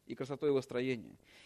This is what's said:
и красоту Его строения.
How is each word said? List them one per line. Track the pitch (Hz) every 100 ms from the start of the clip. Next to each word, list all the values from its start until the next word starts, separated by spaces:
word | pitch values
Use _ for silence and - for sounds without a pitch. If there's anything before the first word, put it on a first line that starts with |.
| -
и |
красоту | - 131 135 151
Его | 135
строения. | - 123 131 120 - - - -